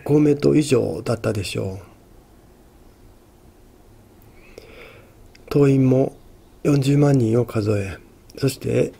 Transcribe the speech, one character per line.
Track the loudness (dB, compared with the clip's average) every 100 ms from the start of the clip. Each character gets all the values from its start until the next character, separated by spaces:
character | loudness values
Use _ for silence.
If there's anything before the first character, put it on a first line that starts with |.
公 | 0 2
明 | 4
党 | 2 2
以 | 2
上 | 2 0 0 -6
だ | -6
っ | -4
た | -4
で | -4
し | -6 -6
ょ | -8
う。 | -10 -18 -20 -20 -20 -20 -20 -20 _ -20 -20 -20 -20 -20 -20 _ _ -20 -20 -20 -20 -20 -20 -20 -20 -20 -20 -20 -20 -20 -20 -20 -20 -20 -20 -20 -20 -4
党 | 2 4
員 | 4 2
も | 2 0 -6 -20 -20 -20 -6
四 | -2 0
十 | 2 2
万 | 4 2
人 | 2 0
を |
数 | -2 -4 -2 -2
え、 | -4 -12 -18 -20 -20 -6
そ | -4
し | -4
て | -4 -2 -2